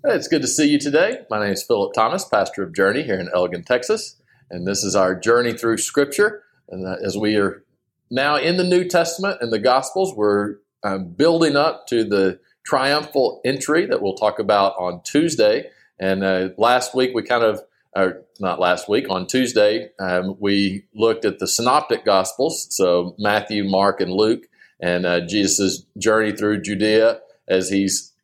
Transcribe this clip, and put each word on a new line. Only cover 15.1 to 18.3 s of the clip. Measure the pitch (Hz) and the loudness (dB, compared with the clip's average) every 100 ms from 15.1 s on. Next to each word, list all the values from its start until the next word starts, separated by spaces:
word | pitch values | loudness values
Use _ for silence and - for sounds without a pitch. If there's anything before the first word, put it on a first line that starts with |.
| 147 165 120 104 117 - _ _ - | 0 0 2 2 2 -4 _ _ -6
And, | 95 95 | -2 0
uh, | 98 92 92 92 | 0 0 -2 0
last | 113 123 123 | 2 2 0
week | 131 127 | -2 0
we | 117 | -2
kind | 104 120 | -2 2
of, | 110 98 - _ _ 98 | 2 0 -10 _ _ -2
or | 95 80 - | -2 -2 -18